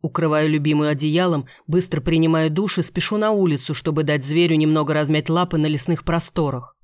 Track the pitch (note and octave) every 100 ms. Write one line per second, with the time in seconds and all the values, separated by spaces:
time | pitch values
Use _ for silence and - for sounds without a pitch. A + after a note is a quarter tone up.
0 | D3+ C#3+ D#3+ D3+ D#3 D3+ D3+ D3+ D3+ D3
1 | D3+ D#3+ F3+ D#3 C3+ - - E3+ F3+ D#3
2 | C3 D#3+ D#3+ D#3+ D#3+ D3+ G3+ - E3 -
3 | - G#3 G#3+ G#3 F#3 D3 - D3 - D3+
4 | D3+ D3 C3+ D#3 F3 D#3+ D#3 D#3 D3+ D3+
5 | D3+ D#3 D3+ E3 F3+ D#3+ D3+ D3 - E3
6 | - E3 - - D3 C3 - _